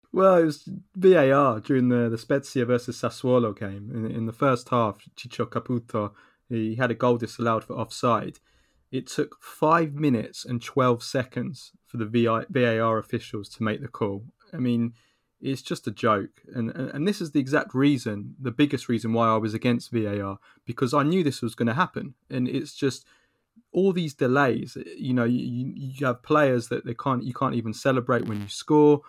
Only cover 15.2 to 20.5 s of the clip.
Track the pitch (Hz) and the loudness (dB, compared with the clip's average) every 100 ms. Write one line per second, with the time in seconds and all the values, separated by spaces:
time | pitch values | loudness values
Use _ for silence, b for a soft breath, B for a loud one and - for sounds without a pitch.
15.2 | _ _ - 131 - - - 101 117 104 | _ _ -8 -8 -8 -8 -8 -2 0 2
16.2 | - _ - 123 113 - 131 139 175 202 | -2 _ -12 -6 -6 -6 -8 -4 -2 -2
17.2 | 165 147 131 147 - 127 143 135 113 104 | -2 -2 0 0 0 2 2 2 -2 -6
18.2 | 120 - 127 120 147 143 - 113 113 113 | -8 -8 -6 0 2 0 -2 -2 0 2
19.2 | 113 110 110 110 123 117 - 120 104 101 | 4 2 0 0 0 0 -2 -4 -2 -2
20.2 | 98 98 b | -4 -8 b